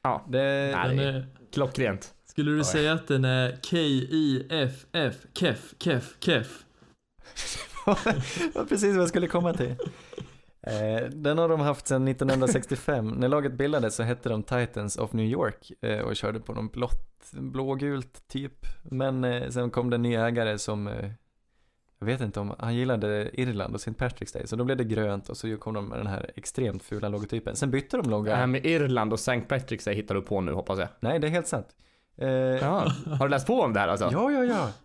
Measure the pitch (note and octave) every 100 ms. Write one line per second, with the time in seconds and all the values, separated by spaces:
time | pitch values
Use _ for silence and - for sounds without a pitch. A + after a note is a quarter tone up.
0 | C3+ A#2+ - B2+ C#3 C#3 C#3 - C3 C3+
1 | C#3 C3+ C3 - - - C3 C3+ A#2+ G2
2 | - - - - D3 D3+ C#3 D#3+ D3+ D#3+
3 | - C3+ C3 B2+ B2 B2+ - E3+ D#3 C3+
4 | B2+ D#3+ D3+ C3 C3+ D#3+ B2+ - - E3+
5 | C3+ - - - F3 A2 - - F3 B2+
6 | - - F#3+ C#3 B2 - - _ - _
7 | _ _ - - - - - - C6 G3+
8 | A3+ D3 B2+ - E4+ - - A3+ G3+ F#3+
9 | F3 F3 F3 F3 F3 E3 B2 B2+ - -
10 | - - - - - _ - G#2+ G#2+ A2+
11 | B2 D3 C#3+ D#3 E3+ D#3+ D3 C#3+ - C3+
12 | C3 B2+ C3+ C3 B2+ C3 - C3 - C#3
13 | A2 B2+ B2+ D3 C#3 B2+ C#3+ D3+ A2+ -
14 | A2+ B2 - A2 - B2 A#2+ - G#2 -
15 | A2+ A2+ A2 C#3 A#2 - - - A2+ G#2+
16 | A#2 G#2+ G#2 A2+ A2+ A2 A2 A#2+ B2 -
17 | - _ - C#3 C3 C3 C3+ C3+ C#3+ C#3
18 | B2+ - _ C3+ C#3 - - - - C3
19 | C3+ C3 B2+ B2 B2+ B2 A#2+ A#2+ B2 A#2+
20 | A#2+ A2+ A2+ A#2+ A2 G#2 - G#2+ G2+ A2+
21 | G2+ A2+ _ _ _ _ _ _ _ _
22 | G#2 B2+ A2+ G2+ G2+ - A2+ A#2 B2+ A2+
23 | G#2+ G#2 G#2+ - B2+ G#2 G2+ G#2 - -
24 | B2 - - - - A2+ B2 C3 A2+ A2
25 | G#2 G2+ - - A2+ G#2+ - G#2+ G2+ A#1
26 | G2+ G2 - - - - B2 F#2+ - G#2+
27 | G#2 G#2 G#2 A2+ A2 A2+ C#3 C3 C#3 B3+
28 | B2+ G#2+ G#2+ A2+ B2+ C3 C#3 E3 C#3+ B2
29 | G#2+ A2 - A#2+ - C3+ C3 A2+ - G#2
30 | G#2 G2 - G2 F2 E2 F#2+ G2 F2 -
31 | A2+ D#3+ D3+ E3+ E3 C#3 - _ _ _
32 | _ - C3+ C3 C3 B2+ C#3 F#3+ - B2+
33 | - C#3+ C#3 C#3 C3+ B3 D3 G#2 F#2+ G2
34 | F2+ C#3+ B3+ C#4+ B3 G#3+ B2+ -